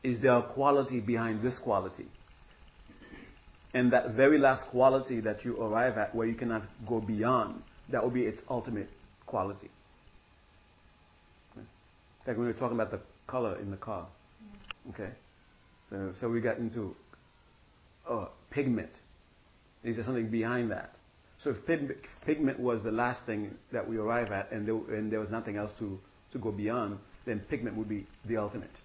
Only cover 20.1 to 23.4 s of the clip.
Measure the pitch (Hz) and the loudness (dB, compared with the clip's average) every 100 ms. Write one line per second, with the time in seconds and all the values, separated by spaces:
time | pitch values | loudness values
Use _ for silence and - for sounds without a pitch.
20.1 | 127 113 113 113 123 117 90 - - - | -2 0 0 0 0 0 -2 -8 -16 -20
21.1 | _ - - 147 113 - 165 143 - - | _ -20 -6 -4 -4 0 -2 0 -6 -12
22.1 | - - 151 139 135 123 113 110 110 120 | -8 -2 2 2 2 0 0 0 2 0
23.1 | 123 - 107 | 0 -4 -4